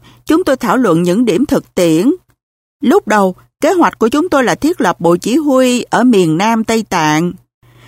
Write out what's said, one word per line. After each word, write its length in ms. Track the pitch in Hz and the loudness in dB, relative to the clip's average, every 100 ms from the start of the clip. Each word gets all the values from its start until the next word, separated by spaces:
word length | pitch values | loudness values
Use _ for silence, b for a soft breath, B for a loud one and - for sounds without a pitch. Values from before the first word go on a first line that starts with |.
| b b - | b b -2
chúng 180 | 320 | 0
tôi 140 | 370 262 | 0 -2
thảo 200 | 208 220 | -2 0
luận 260 | 226 165 | 0 0
những 220 | 175 185 240 | 0 0 0
điểm 200 | 180 285 | 0 0
thực 300 | 208 - - | -2 -4 -2
tiễn. 360 | 170 160 233 359 _ _ _ _ _ _ | 0 2 0 -2 _ _ _ _ _ _
Lúc 260 | 233 381 - | 0 0 0
đầu, 280 | 214 190 b b _ | 0 0 b b _
kế 120 | 294 | 0
hoạch 260 | 359 220 - | 2 0 0
của 80 | 233 | -2
chúng 220 | 285 349 | 0 0
tôi 140 | 285 | 0
là 120 | 233 160 | 0 -2
thiết 260 | 294 359 | -2 -2
lập 180 | 208 165 | -2 0
bộ 180 | 165 175 | 0 0
chỉ 200 | - 277 | 0 -2
huy 440 | 294 262 254 247 | 0 2 2 -2
ở 220 | - 190 | -2 0
miền 340 | 247 208 170 156 | 2 2 2 0
Nam 260 | 214 226 | 0 -2
Tây 220 | 220 226 208 | -2 -4 -2
Tạng. 440 | 180 156 151 175 185 _ _ b b | -2 0 0 -2 -8 _ _ b b